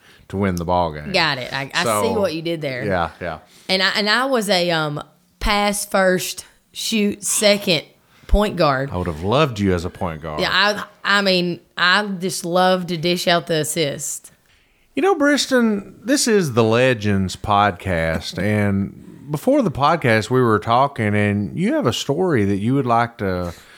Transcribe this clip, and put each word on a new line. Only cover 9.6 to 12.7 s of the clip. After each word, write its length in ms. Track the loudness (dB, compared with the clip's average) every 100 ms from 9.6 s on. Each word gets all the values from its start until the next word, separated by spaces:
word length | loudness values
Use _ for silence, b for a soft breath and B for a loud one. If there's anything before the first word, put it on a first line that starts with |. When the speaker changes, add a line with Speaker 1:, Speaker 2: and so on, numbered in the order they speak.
| 2
Speaker 1:
as 100 | 2 -2
a 40 |
point 320 | -6 -6 -6
guard. 200 | -8 -4
Speaker 2:
Yeah, 80 | -2
I, 680 | 0 0 -2 -8 _ -2 0
I 20 |
mean, 400 | 2 0 0 -6 -10 -2
I 280 | 2 2 0 -6
just 240 | -6 -6 -2
love 420 | 2 2